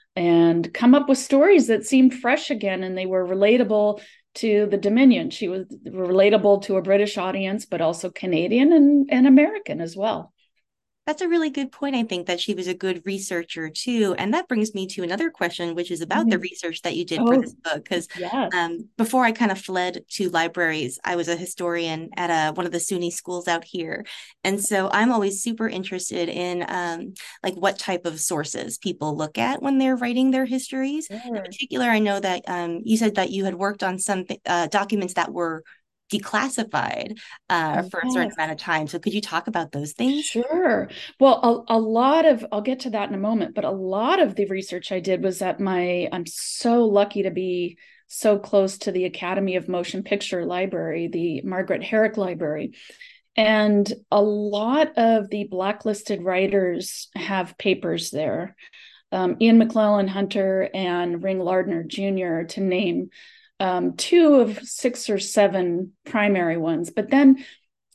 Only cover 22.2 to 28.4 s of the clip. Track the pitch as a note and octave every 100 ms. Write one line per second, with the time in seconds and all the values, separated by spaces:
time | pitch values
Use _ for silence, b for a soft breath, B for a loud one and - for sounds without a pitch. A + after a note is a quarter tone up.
22.2 | F3 E3 D#3 D#3 F3 E3+ - F#3 F3 -
23.2 | - F3+ F3 E3+ - F#3 D#3+ - A3 B
24.2 | B _ F#3+ G3+ G3+ G3+ F#3+ G3+ A#3 A#3
25.2 | G3+ G3 - A3 A3+ F#3 F#3 F#3 - F3+
26.2 | E3+ - F3+ F3 F3 F#3 F3 E3 F3 F#3+
27.2 | B B - F#3 F#3+ G3 - F3+ F3 D#3+
28.2 | - E3